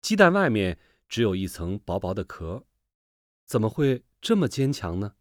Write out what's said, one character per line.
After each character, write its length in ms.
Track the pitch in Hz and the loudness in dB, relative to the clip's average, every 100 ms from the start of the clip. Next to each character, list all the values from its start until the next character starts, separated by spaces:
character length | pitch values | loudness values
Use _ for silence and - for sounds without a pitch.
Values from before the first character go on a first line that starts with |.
鸡 140 | - 214 | -2 6
蛋 160 | 185 | 6
外 180 | 190 180 | 6 2
面 260 | 110 95 85 _ _ _ | 2 0 -2 _ _ _
只 140 | - | 0
有 140 | 113 92 | 0 0
一 100 | 95 | -4
层 320 | - 85 101 | -6 -6 -6
薄 220 | - 90 | -4 -4
薄 120 | 90 | -4
的 120 | 95 | -6
壳， 420 | 87 - 80 107 139 _ _ _ _ _ _ _ _ | -8 -10 -10 -10 -14 _ _ _ _ _ _ _ _
怎 160 | 127 | 0
么 80 | 110 | 0
会 320 | 131 143 127 _ _ | 0 0 0 _ _
这 160 | - 226 | 0 2
么 120 | 151 | 2
坚 240 | - 135 | 0 -2
强 260 | 139 85 87 | -2 -6 -6
呢？ 160 | 101 _ | -6 _